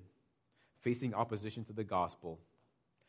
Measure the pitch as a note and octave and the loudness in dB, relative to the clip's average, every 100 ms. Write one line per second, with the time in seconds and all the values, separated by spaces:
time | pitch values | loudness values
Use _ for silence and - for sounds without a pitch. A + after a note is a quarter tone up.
0 | F2+ _ _ _ _ _ _ _ B2+ B2 | -14 _ _ _ _ _ _ _ 0 2
1 | C3 G#2 A#2 G#2+ G#2+ A#2 G#2+ G#2+ G2+ F#2+ | 0 0 0 0 -4 -6 -6 -4 2 4
2 | F2 - F2 E2 - _ _ _ _ _ | 2 0 -10 -10 -14 _ _ _ _ _